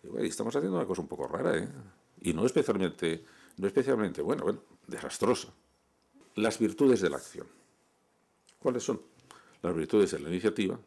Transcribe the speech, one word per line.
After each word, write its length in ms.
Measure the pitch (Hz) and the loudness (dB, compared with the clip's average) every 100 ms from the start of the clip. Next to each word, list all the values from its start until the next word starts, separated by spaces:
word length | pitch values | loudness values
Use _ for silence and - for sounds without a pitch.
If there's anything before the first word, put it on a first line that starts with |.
Y, 60 | - | -10
bueno, 160 | 57 | -6
y 40 | - | -4
estamos 260 | - 110 143 | -4 -4 -2
haciendo 200 | 147 90 | -2 -2
una 100 | 92 | -2
cosa 160 | 90 | -4
un 60 | 80 | -6
poco 200 | 73 - | -8 -6
rara, 280 | - - 82 | -2 0 0
¿eh? 120 | - 135 107 _ _ - | -2 -10 -18 _ _ -6
Y 120 | - | -2
no 120 | 80 | 0
especialmente, 800 | 117 160 131 101 92 - 82 82 - - - - | 2 2 0 0 0 -2 -2 -2 -8 -20 -20 -6
no 100 | 95 | 0
especialmente 560 | 117 127 120 101 71 | 0 2 2 0 -2
buena, 200 | 76 - | -2 0
bueno, 180 | 85 - - - - | -2 -4 -8 -20 -12
desastrosa. 680 | - 71 - - 123 - - _ _ _ _ _ _ - | -10 -8 0 2 2 -2 -18 _ _ _ _ _ _ -12
Las 240 | - 110 - | 0 0 2
virtudes 420 | 107 107 139 117 | 0 6 6 6
de 100 | 90 | 4
la 60 | 71 | 0
acción. 300 | - - - - _ _ _ _ _ _ _ _ _ _ | -8 -14 -16 -20 _ _ _ _ _ _ _ _ _ _
¿Cuáles 240 | - 123 | -2 -2
son? 180 | - 113 - _ - - - - | -2 -6 -8 _ -20 -20 -20 -6
Las 120 | 87 | -2
virtudes 360 | 82 78 107 95 | -2 2 4 4
de 80 | 71 | 2
la 100 | 73 | -4
iniciativa 500 | 90 107 - 95 - | 0 0 0 -2 -2